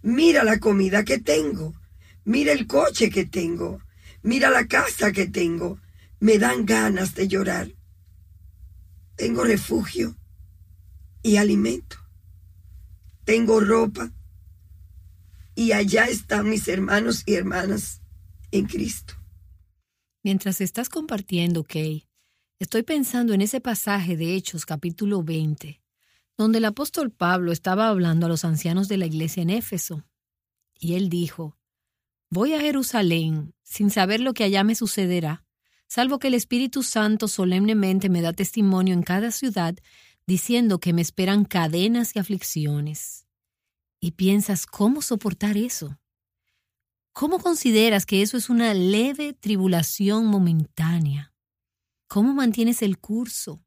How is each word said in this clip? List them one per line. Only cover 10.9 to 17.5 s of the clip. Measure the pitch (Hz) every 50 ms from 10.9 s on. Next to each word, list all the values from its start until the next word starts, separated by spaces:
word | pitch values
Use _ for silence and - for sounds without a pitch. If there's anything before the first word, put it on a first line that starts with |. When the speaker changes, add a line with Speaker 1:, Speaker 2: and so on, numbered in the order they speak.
| - - - - - - -
Speaker 1:
y | 226 208
alimento. | 202 208 208 208 - 208 - 117 - - - - - - - - - _ - - - - - - - - - - - - - - - _ - - _ -
Tengo | - 220 226 233 214 220 220
ropa. | 208 202 226 226 226 214 - - 240 240 - - - - - - - - - - - - - - - - - - - - - - - - - - - - -
Y | - 233 226 214
allá | 208 202 196 - 214 220
están | 240 240 208 - - 220 208 208 214
mis | 220 208 -
hermanos | - 175 190 190 190 196 208 226 233 226 - -
y | - -
hermanas | 175 185 190